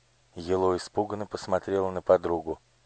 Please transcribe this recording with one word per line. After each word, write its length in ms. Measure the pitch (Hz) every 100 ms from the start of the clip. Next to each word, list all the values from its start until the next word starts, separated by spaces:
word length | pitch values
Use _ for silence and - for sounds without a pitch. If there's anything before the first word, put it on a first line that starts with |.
| _ _ _
Ело 420 | 90 85 92 92 90
испуганно 520 | - - 104 104 104
посмотрела 640 | 98 - 92 - 98 95
на 100 | 90
подругу. 580 | - 90 85 85 80 78 _ _